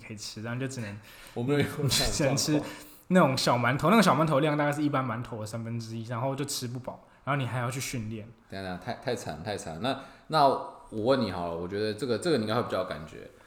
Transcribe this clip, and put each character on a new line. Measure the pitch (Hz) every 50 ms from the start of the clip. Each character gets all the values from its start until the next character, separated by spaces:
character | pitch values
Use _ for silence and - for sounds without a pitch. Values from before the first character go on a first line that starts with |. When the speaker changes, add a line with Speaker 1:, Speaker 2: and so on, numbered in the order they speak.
| -
Speaker 1:
可 | - 113
以 |
吃， | 101 - - - 110 107
然 | 117 120
后 | 123
就 | 135
只 | 127 127 123
能 | 110 101 101 107 - - - - - - -
Speaker 2:
我 | 120
没 | 120 135 147
有 | 143
用 | 131 - -
过 | - 143
这 |
样 | 127
的 | -
状 | - 139
况。 | -
Speaker 1:
<laughs> |
只 | - - 151
能 | 131 143
吃 | 131 - 156 151 147 - - - - - - - - -
那 | - 185 185
种 | 160 135 131
小 | 123 - 160 127
馒 | 123 120 120 135
头， | 135 147 160
那 | 220
种 | 233 175
小 | 175 131
馒 | 139 160
头 | 156 151 135
量 | 156 151 147
大 | 151 147
概 | 147
是 | 143 151 151
一 | 143
般 | 139 135 127
馒 | 123 110 120 117
头 | - 123 110
的 | 107
三 | 101 - 113 113
分 | 117 117 117
之 | 113 110 113
一， | 117 110
然 | 117 123 113
后 | 127 135 139
就 | 151 143
吃 | - - - 127
不 | 117 123 127
饱， | - - - - - - - - -
然 | 131 143
后 | 143
你 | 127
还 | 110 110 127
要 | 120 127
去 | 123 135
训 | - - - 123 107 110
练。 | 113 107 101 117 - _ _ -
Speaker 2:
等 | 98 98
一 | 95
下， | 92
等 | 90
一 | 87
下， | -
太， | 123 113
太 | - - 135 120
惨， | 107 - 110 78 76 85
太 | 107 101
惨。 | 92 - 85 80 82
那， | 104 135 135 - - - - - -
那 | - 156 156 143
我 | 135 120 - - - - - - -
问 | 113 107 104 127 139 127
你 | 117 98
好 | 92 90 87
了， | 85 85
我 | 85 90
觉 | 90 98 101
得 | 107 107 104
这 | 104 147
个， | 123 113
这 | 101 - 175
个 | 151
你 | 117 107
应 |
该 | 104 110
会 | 120 104
比 | -
较 | 110 95
有 | 90
感 | - 78 76 78
觉。 | - - - - - - - -